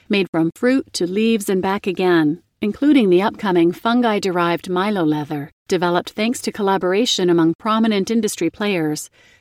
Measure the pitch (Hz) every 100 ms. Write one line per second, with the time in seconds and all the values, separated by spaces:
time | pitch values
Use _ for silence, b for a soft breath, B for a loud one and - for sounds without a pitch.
0 | b 202 180 165 165 - 240 269 - -
1 | 175 190 226 226 202 190 190 202 - 175
2 | 185 170 151 170 _ - 214 202 277 294
3 | 202 175 208 220 214 175 165 170 233 240
4 | 233 208 190 180 170 170 - 180 202 202
5 | 160 151 147 151 143 _ - 185 175 175
6 | - - 226 254 - - 196 196 180 190
7 | 240 - 180 170 165 170 220 220 226 202
8 | 190 226 214 - 170 - 208 185 156 151
9 | - b b b